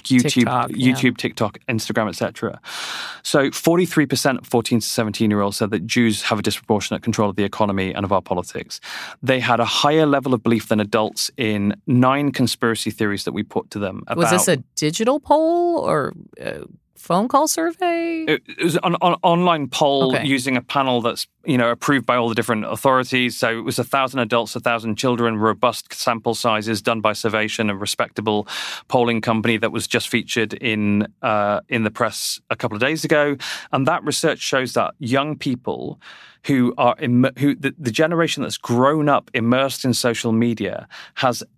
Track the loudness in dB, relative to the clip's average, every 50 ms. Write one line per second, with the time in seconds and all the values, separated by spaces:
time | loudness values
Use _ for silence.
0 | -2 2 4 4 4 4 2 2 2 4 2 0 0 -2 -2 0 2 2 2 2
1 | 2 0 0 0 -4 -6 -2 -2 -2 -4 -4 -6 -6 -4 -4 -4 -4 -2 -2 0
2 | -2 -2 -2 -4 -4 -4 -4 -4 -6 -6 -6 -10 -14 -14 -12 -10 -10 -10 -10 -10
3 | -12 -12 -14 -12 -4 0 2 2 2 2 0 0 2 4 4 4 2 2 2 2
4 | 2 2 2 0 2 0 0 -2 -2 0 0 0 2 2 0 0 0 0 -2 -2
5 | -2 -2 0 0 2 2 2 2 0 0 0 -2 -2 -2 -2 -4 -4 -2 0 2
6 | 2 2 2 0 -2 -2 -2 0 0 -2 -4 -4 -2 0 0 0 0 -4 -6 -4
7 | -4 -2 0 0 0 0 0 -2 -4 -2 -2 -2 -2 0 0 -2 -2 -2 -2 -4
8 | -2 0 0 0 0 -2 -4 -4 -4 -6 -10 -12 -10 -12 -14 -16 -14 -14 -14 -12
9 | -14 -14 -14 -4 0 0 0 2 2 2 2 2 2 0 0 0 2 4 4 4
10 | 4 4 2 2 2 0 -2 0 2 2 0 0 0 0 0 0 2 2 0 0
11 | 0 -2 -4 -6 -6 -6 -4 -4 -2 -2 -2 0 0 -2 -2 -2 _ 0 2 4
12 | 4 4 4 2 0 -2 0 0 0 -2 0 0 0 0 0 -2 -4 -6 -4 -2
13 | -2 -2 -2 -4 -6 -6 -6 -6 -6 -4 -6 -6 -6 _ -8 -8 -6 -6 -8 -10
14 | -8 -6 -2 0 2 2 2 2 2 2 0 0 -4 -8 _ -4 -4 -2 -2 0
15 | 0 0 0 0 2 2 2 4 4 2 2 2 2 0 0 0 0 0 0 0
16 | -2 -4 -6 -12 -18 -20 -18 -12 -10 -8 -8 -10 -12 -16 -20 -20 _ _ _ -12
17 | -4 -2 0 0 2 2 2 2 2 2 0 -2 -2 -4 -4 -2 -2 -2 0 -2
18 | -2 -4 -6 -4 -2 -2 -2 -2 -4 -10 -6 -2 0 0 0 0 0 0 0 2
19 | 2 0 2 2 2 4 4 4 4 4 2 2 -2 -4 0 2 2 4 4 4
20 | 4 2 2 0 0 0 0 0 0 0 -2 -2 -2 -2 -2 0 0 2 0 0
21 | 0 -2 -2 -4 -8 -10 _ _ -2 0 2 2 2 2 0 0 0 2 2 2
22 | 2 2 2 2 2 0 0 0 0 0 0 -2 -2 -4 -4 0 2 4 4 4
23 | 2 0 0 0 0 0 0 0 0 0 0 -2 -4 -4 -4 -4 -2 0 0 0
24 | 0 0 -2 -2 0 0 0 0 0 -2 -6 -4 -2 -2 -2 0 -2 -4 -4 -2
25 | 0 0 2 2 2 0 0 2 0 0 2 2 0 0 0 -2 -8 -12 -10 -4
26 | -2 -2 -2 -2 -2 -4 -2 0 0 0 0 0 0 -2 -2 0 0 0 0 2
27 | 0 0 0 0 -2 -2 0 0 0 -2 -2 -2 -2 -2 -2 -4 -6 -4 -4 -4
28 | -4 -4 -4 -4 -2 0 0 0 -2 -4 -8 -10 -10 -10 -12 -14 -4 0 2 2
29 | 2 2 0 0 0 0 0 2 2 2 2 2 0 -2 -2 -4 -4 -2 -2 -2
30 | 0 -2 -2 -4 -4 -2 -2 -2 -2 -2 -4 -4 -4 -2 -2 0 0 2 2 2
31 | 0 -2 -6 _ -2 0 0 0 2 0 0 -2 -2 -2 -2 -2 -2 -2 -2 -2
32 | -2 -2 -2 -4 -6 -6 -8 -8 _ -8 -6 -4 -4 -4 -2 -2 0 0 0 -2
33 | 0 2 2 4 4 2 0 -2 -6 -10 -10 -12 -6 -4 -2 0 2 0 0 0
34 | -2 -4 -2 0 0 0 0 -2 -2 -2 0 0 0 0 0 -2 -2 -2 -4 -6
35 | -4 -2 0 0 0 -2 -6 -6 -6 -6 -6 -4 -6 -8 -8 -6 -8 -10 -12 -14
36 | -18 -20 -20 -20 -20 -20 -20 _ -2 0 2 2 2 2 2 2 2 2 2 2
37 | 0 2 4 4 4 2 2 0 0 0 0 0 -4 -6 -6 -4 -6 -2 0 2
38 | 2 2 2 0 0 0 -2 -4 -4 -6 -6 -8 -4 0 2 4 4 4 4 4
39 | 4 4 2 2 0 -2 -4 0 2 2 2 2 2 0 -2 -2 0 0 0 2
40 | 0 0 0 0 0 0 2 2 2 2 0 -2 -4 -6 -6 -8 -12 -14 -18 -20
41 | -20 -14 _ 0 0 0 0 -2 -6 -14 _